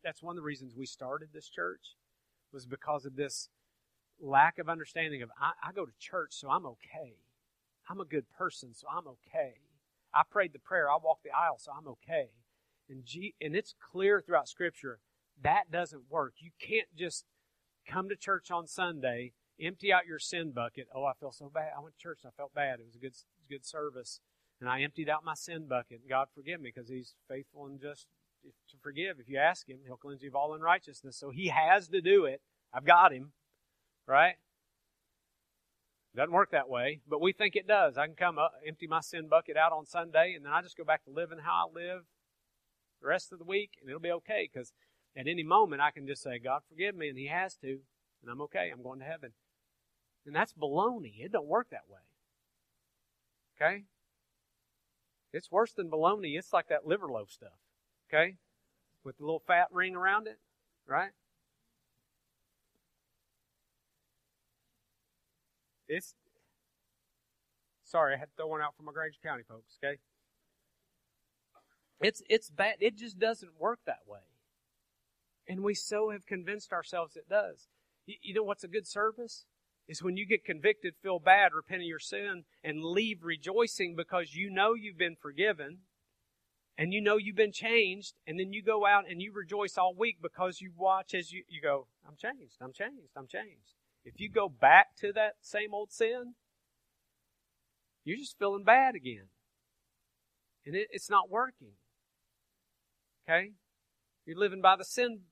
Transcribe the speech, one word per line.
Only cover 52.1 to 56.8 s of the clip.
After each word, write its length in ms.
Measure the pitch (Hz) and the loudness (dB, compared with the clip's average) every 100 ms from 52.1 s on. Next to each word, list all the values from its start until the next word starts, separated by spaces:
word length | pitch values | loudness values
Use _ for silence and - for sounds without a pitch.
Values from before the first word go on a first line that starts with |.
| _ _ _ _ _ _ _ _ _ _ _ _ _ _ - | _ _ _ _ _ _ _ _ _ _ _ _ _ _ 0
Okay? 300 | 160 202 202 _ _ _ _ _ _ _ _ _ _ _ _ _ _ | 0 0 -10 _ _ _ _ _ _ _ _ _ _ _ _ _ _
It's 180 | 175 - | -12 -2
worse 220 | 185 233 | 0 0
than 160 | - 170 | -2 -4
baloney. 480 | 156 170 208 165 156 | 2 2 2 -2 -6
It's 160 | - | 0
like 140 | 175 - | 0 2
that 180 | 151 | -2